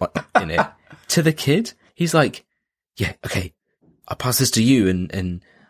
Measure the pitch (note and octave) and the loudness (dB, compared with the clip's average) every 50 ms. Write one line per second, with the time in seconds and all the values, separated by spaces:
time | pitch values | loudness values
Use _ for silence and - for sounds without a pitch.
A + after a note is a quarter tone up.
0 | - - - - - - _ - - D#2+ D#2+ - - - - _ _ _ - - | -6 -4 -4 -8 -8 -2 _ -2 -2 0 -2 -2 -2 -2 -4 _ _ _ -20 -20
1 | _ _ - E3+ D#3 D#3+ D3+ - - C#3 C#3+ F#3+ A#3 - - _ _ _ _ _ | _ _ 0 2 2 2 0 0 0 0 0 0 0 -4 -10 _ _ _ _ _
2 | F3 E3 - E3 D3 G#2+ - - _ _ _ _ _ _ _ _ _ _ _ - | -4 0 2 2 2 2 0 -6 _ _ _ _ _ _ _ _ _ _ _ -4
3 | - E2+ - - - A#2+ - G2+ F2+ F2+ - _ _ _ _ _ _ _ _ _ | -4 -4 -4 -8 -10 -6 -6 -6 -6 -6 -12 _ _ _ _ _ _ _ _ _
4 | _ - - - - B2+ A#2+ - C3+ B2 - A#2 A2+ B2 C3+ B2+ G#2 F#2 F#2 F2+ | _ -14 -12 -6 -4 -2 0 0 0 0 2 2 4 4 4 4 4 2 2 0
5 | F2+ E2+ - G2 F#2 F#2 F2 F2 - _ _ _ _ _ | -4 -4 -6 -6 -6 -6 -6 -8 -12 _ _ _ _ _